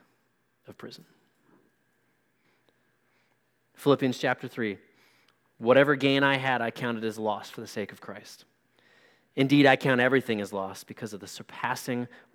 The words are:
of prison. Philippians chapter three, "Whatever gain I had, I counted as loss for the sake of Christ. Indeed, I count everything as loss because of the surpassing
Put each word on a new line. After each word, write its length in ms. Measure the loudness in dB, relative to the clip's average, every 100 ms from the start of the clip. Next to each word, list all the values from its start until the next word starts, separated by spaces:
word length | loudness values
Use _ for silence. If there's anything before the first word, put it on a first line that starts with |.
| _ _ _ _ _ _ -20
of 100 | -18
prison. 260 | -18 -18 -20 _ _ _ _ _ _ _ _ _ _ _ _ _ _ _ _ _ _ _ _ _ _ _ _ _ _
Philippians 460 | -2 2 2 2 -2
chapter 280 | -4 -4 -8
three, 300 | -6 -6 -6 _ _ _ _ _ _ _ _
"Whatever 380 | 4 6 6 4
gain 280 | 2 2
I 140 | 2 2
had, 240 | 0 -2
I 80 | -4
counted 340 | -4 -6 -4
as 140 | -6 -4
loss 320 | -4 -4 -8
for 100 | -16
the 60 | -12
sake 260 | -10 -10
of 80 | -12
Christ. 460 | -18 -18 -20 -20 _ _ _ _ _ _ _ _ _ -2
Indeed, 300 | 4 6 6
I 120 | 6
count 220 | 4 2
everything 420 | 4 2 0 -4
as 120 | -4
loss 300 | -8 -8 -12
because 280 | -18 -14 -14
of 100 | -14
the 60 | -16
surpassing 800 | -18 -18 -8 -6 -6 -6 -6 -6 -12 _